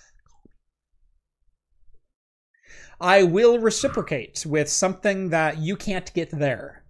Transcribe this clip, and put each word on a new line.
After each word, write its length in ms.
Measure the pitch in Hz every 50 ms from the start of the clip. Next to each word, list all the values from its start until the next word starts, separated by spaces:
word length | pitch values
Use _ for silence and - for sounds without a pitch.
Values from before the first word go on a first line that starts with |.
| _ _ _ _ _ _ - - _ - _ _ _ _ _ _ _ _ _ _ _ _ _ _ _ _ _ _ _ _ _ _ _ _ _ _ - - - - _ _ _ _ _ _ _ _ _ _ _ _ _ - - - - - - -
I 220 | 170 180 190 202 190
will 360 | 175 165 202 233 240 240 240
reciprocate 840 | 226 220 214 - - 277 - 226 170 - 160 127 107 - - - - 156
with 220 | 143 151 147 147
something 600 | - - 196 185 190 185 - 208 196 190 190 175
that 280 | 160 160 160 156 151 156
you 180 | 156 165 202
can't 380 | - - 214 190 180 - - -
get 160 | 180 160 -
there. 540 | - 143 147 139 123 - 131 143 - - - -